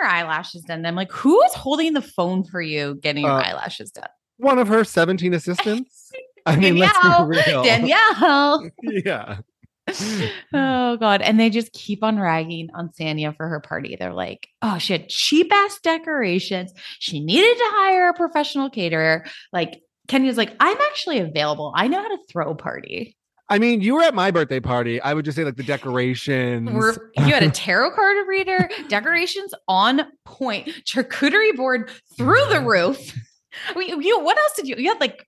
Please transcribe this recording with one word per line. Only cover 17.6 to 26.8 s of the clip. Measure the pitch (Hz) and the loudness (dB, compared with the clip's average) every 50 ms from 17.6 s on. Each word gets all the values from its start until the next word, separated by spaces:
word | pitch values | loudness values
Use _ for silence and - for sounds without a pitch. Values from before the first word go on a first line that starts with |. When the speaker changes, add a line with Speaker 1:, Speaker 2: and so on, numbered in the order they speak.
| 480 440 | 0 0
Speaker 1:
hire | 415 415 381 381 381 370 359 349 | 0 2 2 2 4 4 4 2
a | 349 | 2
professional | 349 339 320 330 302 294 294 294 277 269 269 | 0 -2 -2 0 -2 -2 -2 -2 -4 -4 -4
caterer." | - 226 180 165 165 160 160 160 160 165 160 - - - - _ | -4 -4 -2 0 0 2 2 2 2 0 -2 -10 -20 -20 -14 _
Like, | - 180 165 165 - - _ _ _ _ _ - | -4 -4 -4 -4 -6 -16 _ _ _ _ _ -2
Kenya's | 254 262 262 262 233 | 0 2 2 2 2
like, | 226 214 214 - - | 0 -2 -2 0 2
"I'm | 254 349 427 523 571 605 | 2 2 2 2 0 -2
actually | 587 - - 359 302 226 | -2 -4 -6 -2 -2 -2
available. | 175 156 147 156 151 151 147 147 151 139 123 | -2 -2 -2 -2 0 0 -2 -4 -6 -4 -2
I | 160 202 254 | -2 0 0
know | 339 392 | 0 -2
how | 415 427 | -4 -6
to | 403 - _ _ | -8 -10 _ _
throw | - 170 151 - | -6 -4 -4 -4
a | 160 | -6
party." | 156 - - 64 - - - - - 233 - _ _ _ _ _ _ _ - | -8 -8 -10 -10 -10 -12 -12 -10 -10 -12 -12 _ _ _ _ _ _ _ 0
Speaker 2:
I | 202 202 | 2 4
mean, | 226 240 240 214 | 4 4 2 2
you | 190 220 269 | 2 2 2
were | 320 | 4
at | 330 320 269 | 4 2 2
my | 190 180 196 | 2 0 2
birthday | 175 170 151 127 135 131 | 2 0 0 0 -2 -4
party. | 117 131 123 123 120 117 117 123 | -2 -2 -2 0 0 -2 -4 -2
I | - 139 151 | -2 -2 -2
would | 156 143 | -2 -2
just | 151 135 | -4 -4
say, | 156 160 | -4 -4
like, | 139 120 | -4 -6
the | 131 | -6
decorations. | 127 117 143 135 - 135 123 127 123 127 127 120 - 143 139 131 123 123 123 117 117 113 | -6 -4 -4 -4 -4 -4 -2 0 0 0 -2 -4 -4 -2 -2 0 0 -2 -2 -4 -4 -2
Speaker 1:
Were, | 214 220 | 0 0